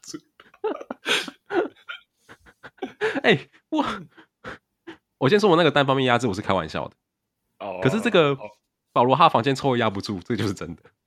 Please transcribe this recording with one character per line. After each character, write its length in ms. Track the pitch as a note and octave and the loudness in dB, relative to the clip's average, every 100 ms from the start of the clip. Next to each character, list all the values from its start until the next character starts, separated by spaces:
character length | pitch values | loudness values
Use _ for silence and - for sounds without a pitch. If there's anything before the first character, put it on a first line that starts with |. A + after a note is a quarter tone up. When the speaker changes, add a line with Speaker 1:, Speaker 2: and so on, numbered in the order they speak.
Speaker 1:
住。 160 | - - - | -20 -20 -20
Speaker 2:
<laughs> 60 | _ - _ G#4+ - - - - - - - _ G4 - - - - _ _ _ - - _ - _ - - G#4+ C#4 | _ -20 _ -10 -10 -12 -12 -4 -4 -6 -14 _ -4 -4 -8 -18 -18 _ _ _ -20 -20 _ -20 _ -16 -6 -4 -2
哎， 140 | B3 F#3+ - _ _ | 0 0 -2 _ _
我， 160 | D#4 - G#3 D#3+ _ _ _ - - _ _ - - _ _ | -6 -4 -8 -14 _ _ _ -18 -18 _ _ -20 -20 _ _
我 100 | C3 | 2
先 100 | G#3 | 4
说 80 | G#3 | 4
我 60 | E3 | 4
那 80 | |
个 60 | F3 | 4
单 160 | C#3+ C#3 | 2 2
方 100 | C3+ | 2
面 100 | B2+ | 2
压 120 | A#2+ | 2
制， 80 | A#2 | 0
我 80 | |
是 80 | F#2+ | -4
开 100 | - | -2
玩 140 | F#2+ D#2+ | -2 -2
笑 200 | D#2+ - | -8 -10
的。 80 | - _ _ _ _ _ _ | -14 _ _ _ _ _ _
Speaker 1:
哦。 200 | G2+ F#2 | -12 -2
Speaker 2:
可 60 | A2 | -2
是 120 | G#3+ | 0
这 80 | A3+ | 2
个 220 | G3 D3 | 4 4
Speaker 1:
哦。 180 | C3+ G#2+ - _ _ _ | 0 -8 -20 _ _ _
Speaker 2:
保 120 | C#3 | 2
罗 120 | B2 C3 | 2 6
他 140 | E3 | 4
房 140 | C3 | 4
间 100 | A#2 C3+ | 0 0
臭 140 | C#3+ | 0
味 80 | A#2+ | 0
压 80 | A2 | 0
不 120 | G2 | -2
住， 180 | - G2 | -6 -10
这 160 | - A#2 | -6 -4
就 120 | G#2 | -4
是 60 | |
真 220 | F2+ E2 E2 | -4 -10 -14
的。 60 | _ _ | _ _